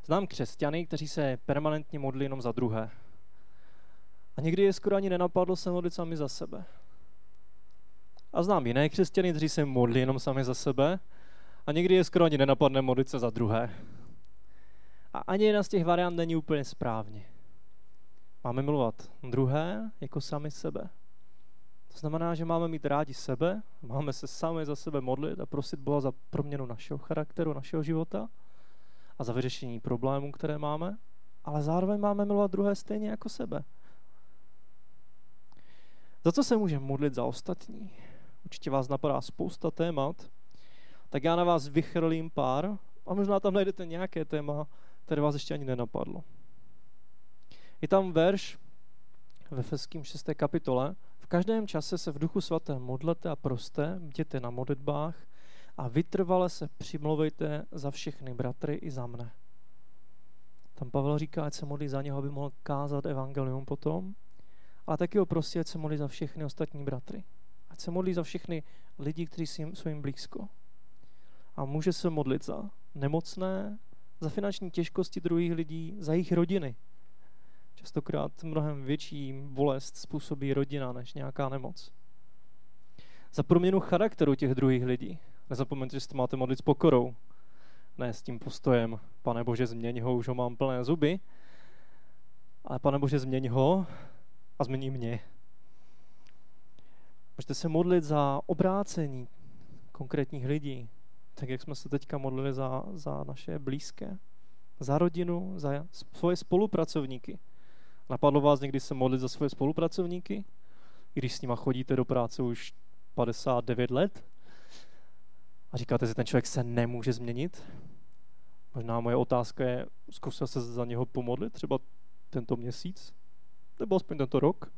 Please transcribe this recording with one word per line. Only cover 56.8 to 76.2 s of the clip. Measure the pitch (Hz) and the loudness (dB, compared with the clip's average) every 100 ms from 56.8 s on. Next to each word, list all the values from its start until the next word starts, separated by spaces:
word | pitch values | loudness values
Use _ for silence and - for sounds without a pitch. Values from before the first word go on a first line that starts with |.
| - 156 151 156 156 - 156 151 - | -6 -2 2 4 2 2 -2 -2 -4
za | 165 139 | -4 -4
všechny | 139 - - 135 | -4 -6 -6 -6
bratry | 120 123 - 147 | -2 -2 0 -2
i | 147 - | -2 -4
za | 131 120 | -4 -6
mne." | 120 120 - - - - - - - - - - - - - - | -6 -6 -8 -8 -8 -8 -8 -8 -8 -8 -8 -8 -8 -8 -8 -8
Tam | - 123 | -4 0
Pavel | 139 139 147 | 2 2 2
říká, | 156 - | 0 -2
ať | 147 | -2
se | - 147 | -4 -4
modlí | 143 147 | -4 -2
za | 135 | -2
něho, | 143 139 | -2 -2
aby | 139 | -2
mohl | 143 143 - | -2 -4 -4
kázat | - 139 143 143 151 | -2 -2 0 0 0
evangelium | 135 131 139 131 131 | -2 -2 -2 0 -2
potom, | 135 143 151 165 185 202 - - - - - - - | -2 -2 0 0 -2 -6 -6 -8 -8 -8 -8 -6 -2
ale | 156 | 0
taky | 175 208 | 4 4
ho | 185 | 4
prosí, | 170 151 170 | 2 0 -2
ať | 160 | -2
se | 165 | -2
modlí | 156 151 | -2 0
za | 143 | -2
všechny | - 151 165 | -2 -4 -2
ostatní | 147 - 160 147 | -4 -2 -4 -2
bratry. | 139 127 - 208 - - - - - | -2 -4 -4 -6 -6 -8 -8 -8 -8
Ať | - | -6
se | - | 0
modlí | 175 185 | 2 2
za | 175 | 2
všechny | 156 170 - 160 - - - - | -2 -4 -2 -4 -4 -8 -8 -4
lidi, | 139 156 165 | -4 -2 -4
kteří | - 160 | -4 -4
si | - | -4
jim, | 156 - | -4 -4
jsou | 165 | -4
jim | 151 | -2
blízko. | 139 - - - 202 - - - - - - - - - - - | -4 -4 -6 -6 -6 -8 -8 -8 -8 -8 -8 -8 -8 -8 -8 -4
A | |
může | 139 151 160 | -2 2 2
se | 165 180 | 2 0
modlit | 156 135 131 | 2 2 0
za | - - 202 - - | 0 -4 -6 -6 -8
nemocné, | - 139 160 - - 185 190 208 214 - - - - | -2 0 0 -2 -4 -2 -2 -4 -6 -8 -8 -8 -4
za | 156 | -2
finanční | - 202 190 185 | 0 -2 -2 -2
těžkosti | - 165 - 180 185 | 0 0 0 -2 -2
druhých | 170 170 170 | 2 2 2
lidí, | 165 156 160 160 202 | 0 -2 -4 -6 -4
za | 156 | 2
jejich | 165 | 2